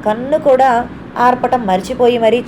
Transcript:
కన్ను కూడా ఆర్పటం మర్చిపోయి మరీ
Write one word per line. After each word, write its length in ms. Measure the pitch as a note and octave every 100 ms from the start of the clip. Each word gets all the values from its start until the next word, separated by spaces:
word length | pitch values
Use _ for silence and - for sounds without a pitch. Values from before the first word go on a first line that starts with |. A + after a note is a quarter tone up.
| G#3+
కన్ను 320 | A3 C4 D#4
కూడా 480 | D4+ C4 C4 A#3 A#3+ - - -
ఆర్పటం 480 | A#3+ B3 B3 B3 G3+
మర్చిపోయి 520 | F#3 - B3+ A#3+ A#3+
మరీ 260 | A3 A#3+